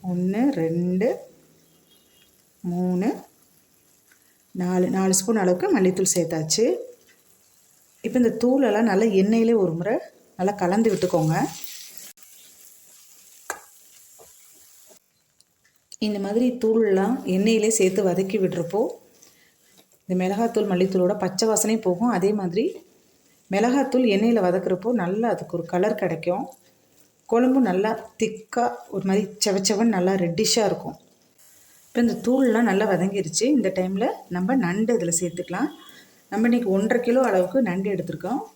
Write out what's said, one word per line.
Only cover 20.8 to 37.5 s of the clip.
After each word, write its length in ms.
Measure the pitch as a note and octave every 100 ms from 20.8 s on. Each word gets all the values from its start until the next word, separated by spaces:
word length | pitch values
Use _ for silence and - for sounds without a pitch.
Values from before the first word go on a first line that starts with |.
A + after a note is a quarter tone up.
| F#3+ F#3 F3+ G#3
பச்சை 240 | F#3 - A3+
வாசனையும் 360 | G#3 G#3+ A3 F#3+
போகும். 240 | F3 A#3 G3+
அதே 120 | F#3+ G#3+
மாதிரி 240 | F#3 F3 D4+ - - _ _ _ _ _ _ F#3+
மிளகாத்தூள் 500 | A#3 C4+ C4+ B3 B3 G3
எண்ணெயில 300 | A3 A#3+ F3+
வதக்குறப்போ 460 | F3+ F#3 F3+ A3 B3
நல்லா 240 | F3 G3+ A#3
அதுக்கு 240 | F#3 - E3+
ஒரு 60 | E3
கலர் 260 | F3+ G3+ A3
கிடைக்கும். 420 | F3+ E3 E3 F#3 C#4 - _ _ _ _ _ _ _
குழம்பு 300 | A3+ B3+ C4+ A3+
நல்லா 220 | F3+ G#3+ A3 - _
திக்கா 440 | A3 - - - A#3+ - - G3
ஒரு 80 | F#3+
மாதிரி 140 | F#3+ G#3 -
செவச்செவன்னு 500 | - F#3+ F#3+ G#3 A#3
நல்லா 180 | G3 F3+ F#3+
ரெட்டிஷா 420 | E3+ D#3+ A3 - G3+
இருக்கும். 260 | E3 D#3 D#3 _ _ _ _ - _ _ _ _
இப்ப 100 | -
இந்த 100 | A#3 F#3+ -
தூள்லாம் 420 | B3+ C4 A3 A#3
நல்லா 160 | F#3+ G#3+
வதங்கிருச்சு. 560 | F3+ F#3 G3 E3 - A#3+
இந்த 140 | D4 F#3+ F#3
டைம்ல 280 | F#3 F#3+ B3+ - -
நம்ம 220 | F3+ F#3 C4
நண்டு 300 | F3+ F#3+ A3 A#3
இதுல 140 | E3+ F3
சேர்த்துக்கலாம். 500 | F3+ E3 F3+ F3+ C#4+ - - - - _ _
நம்ம 140 | G3+ A#3
இன்னைக்கு 200 | A#3+ G3+ F#3+
ஒன்றரை 240 | A3 A#3+ A#3+
கிலோ 140 | B3 B3
அளவுக்கு 340 | F#3+ F3+